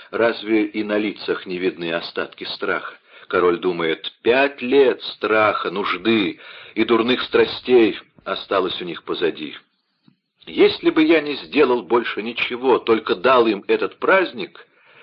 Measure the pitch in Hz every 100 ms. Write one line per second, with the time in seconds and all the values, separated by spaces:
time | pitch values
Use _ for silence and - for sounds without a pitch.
0 | - 98 117 110 104 110 104 107 104 104
1 | 107 - - 82 101 90 92 80 85 82
2 | - - 82 - 92 - 98 82 - -
3 | _ - - 92 87 85 90 85 82 80
4 | - - 113 127 139 139 123 139 127 101
5 | - - 104 110 107 92 92 92 92 92
6 | 110 113 87 71 - - - - 110 113
7 | 117 123 - - 113 - - 123 107 85
8 | - _ - 95 - 98 92 - 90 78
9 | - 80 85 76 76 - _ _ _ _
10 | _ _ _ _ - - 202 - 170 160
11 | 156 165 147 131 165 131 147 123 - 120
12 | 113 - 110 120 - 120 131 110 - 110
13 | - 98 123 131 113 101 - 107 98 -
14 | - 190 170 120 85 - - _ _ _